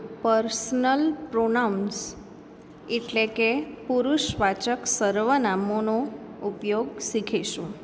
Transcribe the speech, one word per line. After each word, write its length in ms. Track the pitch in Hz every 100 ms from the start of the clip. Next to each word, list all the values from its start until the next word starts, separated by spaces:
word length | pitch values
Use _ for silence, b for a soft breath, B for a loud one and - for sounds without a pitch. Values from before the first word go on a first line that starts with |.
| - -
પર્સનલ 920 | 226 220 220 - - 254 254 277 311 302 311
પ્રોનાઉન્સ 840 | 226 226 233 233 196 202 - - - - - - - - - -
એટલે 360 | 233 233 220 220
કે 340 | 220 226 262
પુરુષવાચક 1160 | 311 - - 247 254 302 - - 196 190 240 247
સર્વનામોનો 1200 | - - 208 202 226 277 220 190 202 214 220 220 285 - - -
ઉપયોગ 560 | 202 202 208 214 262 -
શીખીશું. 760 | - 220 208 208 107 - 170 208